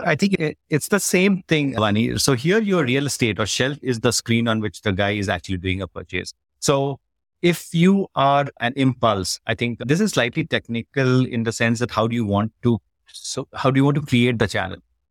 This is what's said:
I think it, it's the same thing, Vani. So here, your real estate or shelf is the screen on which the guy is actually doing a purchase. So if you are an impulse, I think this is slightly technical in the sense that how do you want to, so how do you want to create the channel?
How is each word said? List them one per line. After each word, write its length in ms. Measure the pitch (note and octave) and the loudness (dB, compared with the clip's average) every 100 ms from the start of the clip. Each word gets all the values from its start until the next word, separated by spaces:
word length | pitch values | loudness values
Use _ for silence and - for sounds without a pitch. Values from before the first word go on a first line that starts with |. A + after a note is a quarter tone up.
I 100 | F3+ | 2
think 200 | D3 G3+ | 0 0
it, 240 | F#3+ D#3 - - | 0 -4 -6 -4
it's 180 | D3+ - | -4 0
the 120 | G3+ | -2
same 420 | - F#3 G3 F#3 - | 2 2 2 2 0
thing, 260 | D#3 C#3 | 0 0
Vani. 460 | A2+ G#2+ G#2 B2 A#2 | 0 0 2 0 0
So 140 | - | 0
here, 260 | B2+ D#3 G#3+ | 2 2 0
your 240 | G3+ F#3 | 2 0
real 220 | B2+ C3+ C#3 | 2 0 -2
estate 320 | - A#2 G2+ | -2 0 0
or 80 | G#2+ | -2
shelf 320 | - B2+ D3 | 0 -2 -2
is 180 | C3 A2+ | -4 0
the 120 | A#2+ | 0
screen 360 | - - A#2 A#2 | 0 0 0 0
on 120 | A2 | -2
which 220 | G#2+ - | -4 -4
the 100 | G#2+ | -2
guy 180 | F#2+ G2+ | 0 0
is 180 | G#2+ G2 | 0 -2
actually 300 | F2+ - F#2 | -4 -4 -6
doing 240 | F#2 F#2 | -4 -4
a 60 | F2+ | -6
purchase. 460 | - F2 F2+ - - _ _ | -12 -8 -8 -8 -14 _ _
So 400 | - C#3 C#3 C3 _ _ _ _ | 0 0 0 -6 _ _ _ _
if 300 | F3 E3+ - | 0 0 -2
you 360 | E3 F3+ G3 F#3 | 2 4 4 0
are 320 | - C#3 C#3 C#3 - | 0 2 2 0 -4
an 120 | A#2+ C#3 | -4 0
impulse, 640 | C3+ - A#2 G2+ F2+ - - | 0 2 0 0 -2 -6 -6
I 80 | |
think 260 | A2+ A#2+ A2+ A#2+ | -4 -4 -4 -2
this 140 | D#3+ | 0
is 120 | G#3+ | 0
slightly 340 | - A#2+ C3 - | 0 -2 -2 -2
technical 800 | A2+ - A#2 A2 C#3 C3 B2+ B2+ | -4 -4 -8 -6 0 2 2 2
in 160 | A#2+ | -2
the 100 | A2+ | -2
sense 280 | - A#2 A2+ | 0 0 0
that 100 | A#2+ | -2
how 160 | - A2+ | 0 0
do 80 | |
you 100 | A#2 | 0
want 280 | G#2 G2+ A2 _ | 0 0 0 _
to, 160 | A#2+ A#2 _ _ _ | 0 0 _ _ _
so 420 | - - - C#3 | -16 -12 -10 -10
how 160 | - C3 | -2 0
do 80 | C3 | 2
you 60 | |
want 120 | C#3 C#3+ | 2 0
to 60 | |
create 360 | D3+ B2 A#2+ A#2 | 0 2 2 2
the 100 | A2 | 0
channel? 300 | G#2+ F#2 - _ _ _ | -2 -4 -8 _ _ _